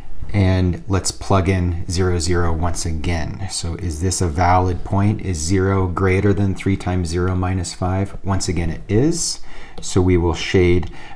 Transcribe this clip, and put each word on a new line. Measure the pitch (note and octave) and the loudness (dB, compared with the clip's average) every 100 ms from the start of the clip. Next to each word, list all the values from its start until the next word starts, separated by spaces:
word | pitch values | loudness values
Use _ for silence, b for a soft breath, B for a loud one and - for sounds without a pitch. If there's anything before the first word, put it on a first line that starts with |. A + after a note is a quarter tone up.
| B B - | B B 0
And | A#2 A2 F#2 F#2 E2 - | 2 4 4 2 0 -2
let's | F#2+ - | -2 -2
plug | - - G2 F2+ | -4 0 2 2
in | F#2 F2+ F2 - | 2 0 -2 -2
zero, | F2+ F#2 F2 | 0 0 0
zero | E2 F2 E2 | 0 2 2
once | D#2+ E2+ D#2+ - | 2 0 -2 -2
again. | D#2 D#2+ E2+ D2+ - F#2+ | -2 -2 -2 -4 -6 -8
So | - E2 | -6 -6
is | E2 F2+ D#2 | -4 -6 -4
this | F#2 - | -2 -2
a | F2+ | -2
valid | D#2 F2 F#2 F2+ F2 | 0 2 4 2 -2
point? | - G2 G2+ G#2+ | -2 0 2 0
Is | F#2+ E2 | -2 -4
zero | D#2 G2 F#2+ G2 F#2 | 0 2 2 2 0
greater | F2 F#2+ F#2+ G2+ | 0 2 4 2
than | G2 G2+ | 2 0
three | F#2+ - F#2+ | 0 -2 -2
times | - F2+ E2+ | 0 -2 -2
zero | F2 F2+ | 0 0
minus | F2+ F2+ F#2 F2 | 0 0 -2 -4
five? | - F2+ F#2 G2 - | -4 -2 -2 -2 -4
Once | G2 F#2+ F#2+ | -2 -2 0
again, | E2+ E2 | 0 -2
it | E2 - | -4 0
is. | G#2 D3 E3+ - - B B B B | 2 4 2 -4 -6 B B B B
So | - G2 | -2 2
we | F#2 F2+ | 4 4
will | E2+ | 2
shade | D#2 - G2 F2+ F2 - B B | -2 0 4 4 4 2 B B